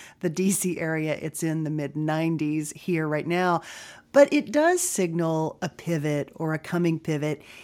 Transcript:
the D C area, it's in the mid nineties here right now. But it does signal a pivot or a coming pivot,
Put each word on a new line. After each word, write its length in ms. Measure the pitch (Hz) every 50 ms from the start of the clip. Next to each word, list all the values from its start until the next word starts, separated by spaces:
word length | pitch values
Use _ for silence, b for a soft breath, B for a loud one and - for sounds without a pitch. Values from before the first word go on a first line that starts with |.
| B B B B
the 80 | - 175
D 220 | 147 185 190 196
C 280 | 180 - - 180 165 -
area, 360 | 165 160 160 156 156 156 147
it's 280 | - - 156 - - 165
in 200 | 160 156 160 156
the 80 | 151
mid 240 | 156 151 143 139 143
nineties 760 | 151 156 156 156 160 165 165 165 151 156 151 151 156 151 - -
here 320 | - - 185 175 160 160
right 200 | 151 151 151 -
now. 340 | 160 175 180 185 180 170 160 B B B B B B B B B _ -
But 200 | 277 285 - 294
it 180 | 294 - 196
does 300 | 220 294 311 349 370 349
signal 760 | - - - 208 185 165 165 170 165 160 160 156 160 - - -
a 80 | 180 165
pivot 640 | - - - 165 170 151 143 151 147 143 135 - -
or 200 | - 160 160 156
a 60 | 151
coming 380 | - - 180 175 175 165 165
pivot, 460 | 156 - 165 156 143 147 151 147 - B B B B